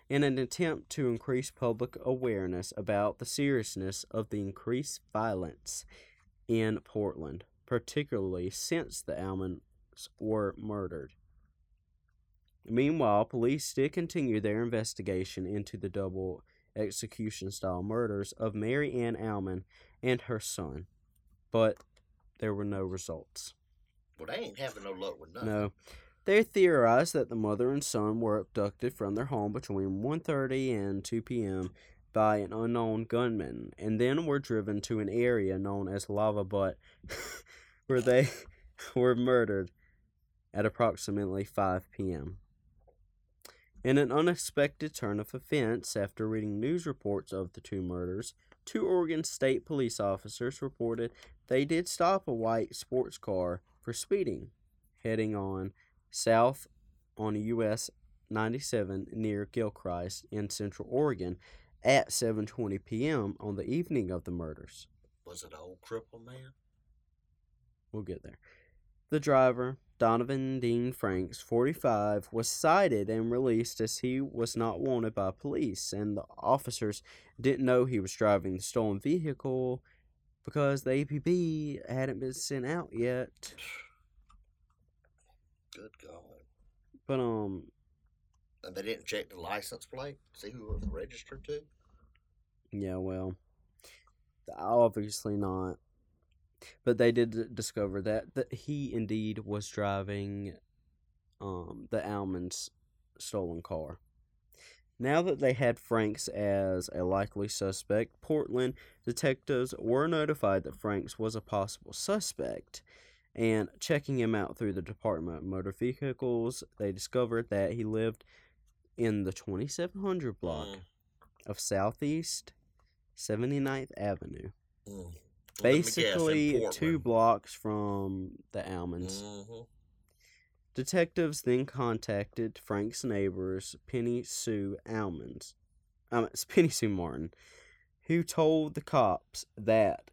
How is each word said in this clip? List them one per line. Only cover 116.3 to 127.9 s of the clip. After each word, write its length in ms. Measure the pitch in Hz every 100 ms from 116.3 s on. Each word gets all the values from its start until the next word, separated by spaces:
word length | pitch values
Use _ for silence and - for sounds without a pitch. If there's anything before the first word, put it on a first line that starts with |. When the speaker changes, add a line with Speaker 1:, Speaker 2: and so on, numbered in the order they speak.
| 117 120 127 - -
Speaker 1:
they 140 | 101
discovered 560 | 95 - 127 117 113 117
that 240 | 101 98
he 120 | 117
lived 400 | 110 110 113 113 - - _ _ _ _ _ -
in 240 | 113 104
the 80 | 95
twenty-seven 720 | 98 - 95 139 - 175 196
hundred 360 | 196 185 127 -
block 260 | 87 78 98
Speaker 2:
Mm. 140 | 98 90 _ _ _ - _ -
Speaker 1:
of 120 | 101
Southeast 920 | - 98 104 - 147 160 165 - - _ _ _ _ _ _
seventy-ninth 800 | - - 107 127 139 135 135 - -
Avenue. 540 | 101 95 - - - - _ _ -
Speaker 2:
Mm. 280 | 98 87 82 _ _ _ -
Let 120 | 127
me 80 | 151
guess, 140 | 170 -
in 60 |
Speaker 1:
Basically, 500 | 220 175 160 156 147
two 60 | 127 104 - 160 160
Speaker 2:
Portland. 60 |
Speaker 1:
blocks 500 | 127 113 113 104 -
from 760 | - 107 104 104